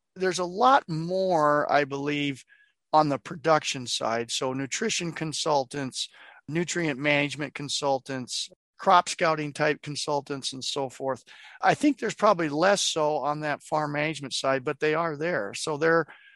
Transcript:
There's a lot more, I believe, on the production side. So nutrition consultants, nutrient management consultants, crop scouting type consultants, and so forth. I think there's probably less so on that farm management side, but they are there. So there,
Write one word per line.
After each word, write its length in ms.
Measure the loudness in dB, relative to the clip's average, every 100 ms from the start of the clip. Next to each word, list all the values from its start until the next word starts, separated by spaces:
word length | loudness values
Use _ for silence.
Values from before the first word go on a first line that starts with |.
| _ -4
There's 240 | -2 0
a 60 | -4
lot 420 | 2 6 6 2
more, 840 | -4 -2 0 2 4 4 4 4
I 140 | 2
believe, 640 | 2 -2 -4 -2 -2 -4 -12 _ _ _ _
on 160 | 4 4
the 80 | 0
production 680 | -4 -4 2 4 2 -6 -6
side. 460 | -4 -2 -2 -2
So 220 | -2 -2
nutrition 580 | -4 -4 -4 -2 -2 -4
consultants, 960 | -4 -6 -4 0 0 0 -6 -6 -6 -8 -10 -20 -20 -6
nutrient 500 | -4 -2 -2 -2 0
management 580 | 2 2 0 -4 -8 -8
consultants, 920 | -6 -2 0 -2 -4 -8 -6 -8 -8 -14 _ -4
crop 320 | 4 4 4
scouting 420 | 0 0 0 -4
type 300 | 0 0 0
consultants, 720 | -6 -8 -4 -4 -4 -8 -8
and 100 | -8
so 240 | -6 -4 -6
forth. 360 | -6 -6 -6 -10 -20 -20 0
I 120 | 2
think 260 | 4 2 0
there's 160 | -4 2
probably 320 | 4 4 2
less 320 | 2 4 4
so 380 | 2 0 0 0
on 240 | -2 -2
that 220 | -4 -4
farm 280 | -4 -2 -2
management 420 | -2 -2 -4 -6
side, 300 | -4 0 0
but 160 | -2 -2
they 140 | 0
are 240 | 0 -2 -2
there. 360 | -2 -2 -4
So 220 | -6 -6 0
there, 320 | 4 4 2 -8 -20